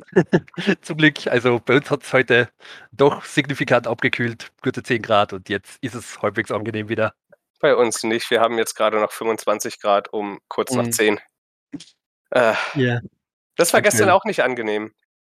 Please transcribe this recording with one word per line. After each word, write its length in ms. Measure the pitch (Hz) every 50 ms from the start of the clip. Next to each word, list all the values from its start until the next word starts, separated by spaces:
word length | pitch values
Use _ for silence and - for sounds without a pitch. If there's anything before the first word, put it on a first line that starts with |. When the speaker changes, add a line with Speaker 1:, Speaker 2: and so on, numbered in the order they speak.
| - _
Speaker 1:
<laughs> 720 | - 202 156 - - 165 - - _ - 175 - 190 -
zum 160 | _ - 175 151
Glück, 300 | 156 151 151 - - -
also 320 | - 123 110 127 120 120
bei 160 | - - 123 139
uns 120 | 143 -
hat's 200 | 147 143 - - -
heute 360 | 131 131 - 123 117 120 113 _ _ - - - - - -
doch 320 | - - 139 143 - - -
signifikant 640 | - - - 143 139 143 - 143 120 131 120 120 117
abgekühlt, 640 | 120 - - 127 - - 123 117 113 110 - - _ _
gute 220 | - 131 127 - 117
zehn 180 | - 131 113
Grad 320 | 104 - 110 101 104 - -
und 160 | 95 95 -
jetzt 280 | 101 101 - - - _
ist 140 | - 120 113
es 260 | 120 104 - - -
halbwegs 300 | - 110 101 117 110 -
angenehm 380 | 123 104 107 113 110 110 107 101
wieder. 240 | 113 107 110 107 - _ _ _ - _ _ _ _ _
Speaker 2:
Bei 160 | - 156 131
uns 280 | 113 123 113 107 - -
nicht. 260 | 113 110 117 - -
Wir 120 | 123 110
haben 160 | 113 113 117 113
jetzt 180 | 113 - -
gerade 240 | - 110 107 107 107
noch 120 | 104 101
fünfundzwanzig 680 | - - 117 113 110 107 - - 104 107 - 117 - -
Grad 320 | - 107 101 101 101 -
um 280 | - 110 104 101 98 90 _ _
kurz 220 | - - 107 -
nach 120 | 127 123 120
Speaker 1:
Mhm. 60 | 120
Speaker 2:
zehn. 280 | 117 - 110 107 104 101 - _ _ _ _ _ _ _ _ _ - 185 - - _ _ _ _ _ _ _ _
Äh, 240 | - 127 123 113 107 - - - -
Speaker 1:
Ja. 240 | 147 131 123 120 120 - - _ _ _ _ _ _ _ _ _
Speaker 2:
das 160 | - 165 - -
war 80 | 226
gestern 280 | 185 208 202 - 214 190
Speaker 1:
Aktuell. 80 | 180 196
Speaker 2:
auch 60 | -
nicht 180 | 214 185 - 127
angenehm. 500 | 127 127 120 117 107 104 107 107 107 _ _ _ _ _ _